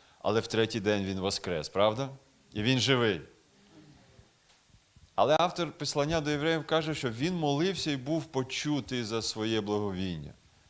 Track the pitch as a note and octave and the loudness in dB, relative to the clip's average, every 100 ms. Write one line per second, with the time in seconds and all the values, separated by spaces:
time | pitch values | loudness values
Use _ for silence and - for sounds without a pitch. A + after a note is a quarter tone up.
0 | - _ - A2 - A2 A2 A#2 G2+ G#2 | -20 _ 2 2 2 0 2 2 2 2
1 | F#2+ F#2+ F#2+ - F#2+ E2 D2+ F#2+ G#2+ A2+ | 0 -2 -2 -2 -4 -4 -2 2 2 2
2 | C3+ C3+ _ _ _ G#2 A2 C3 A2 B2+ | -6 -10 _ _ _ -4 0 2 4 4
3 | A#2 E2+ - - _ _ _ - - - | 4 2 -4 -20 _ _ _ -20 -20 -20
4 | - - - _ _ _ _ - _ - | -20 -20 -20 _ _ _ _ -20 _ -20
5 | - - A#2+ D#3 F3 E3+ D#3+ - C#3+ D3+ | -8 0 4 4 2 0 -4 -4 -4 0
6 | D3 E3 D3 D3 D#3+ D#3+ C#3+ D#3+ D#3 D3 | 2 0 0 0 2 0 2 0 0 -2
7 | B2+ A2+ E3 F3+ D3+ C#3+ F#3 E3 D#3+ C#3 | -2 -2 -2 0 0 2 0 -2 -4 -4
8 | B2+ D#3+ C3+ C3 C3 - D3+ C#3+ G#2+ B2+ | -2 -4 -2 -4 -4 -4 -2 -2 -2 -4
9 | G#2+ A2+ G#2 A2+ A2 A2 G2+ G#2 G#2 F#2 | -2 -4 -4 -4 0 0 0 -2 -2 -2
10 | F#2+ E2 D2 - - _ | -4 -4 -10 -16 -20 _